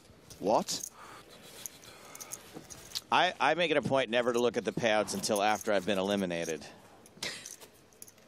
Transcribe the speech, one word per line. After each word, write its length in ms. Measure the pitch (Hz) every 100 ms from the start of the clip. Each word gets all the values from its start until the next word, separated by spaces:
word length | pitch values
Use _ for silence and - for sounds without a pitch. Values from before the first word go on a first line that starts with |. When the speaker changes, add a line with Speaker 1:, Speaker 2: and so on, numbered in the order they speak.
| - - - -
Speaker 1:
What? 420 | 90 127 196 - - - - - - - - - - - - - - - - - - - - - - - -
Speaker 2:
I, 200 | 127 175 -
I 160 | 131 160
make 160 | 170
it 60 | 147
a 60 |
point 280 | 110 135 117
never 220 | 120 120
to 80 | 120
look 160 | 120 113
at 80 | 107
the 80 |
payouts 420 | 101 117 107 101 101
until 260 | - 104
after 320 | 104 107 117
I've 140 | 101 90
been 120 | 98
eliminated. 680 | 98 101 92 85 82 78 - - - - - - - - - - - - - - - -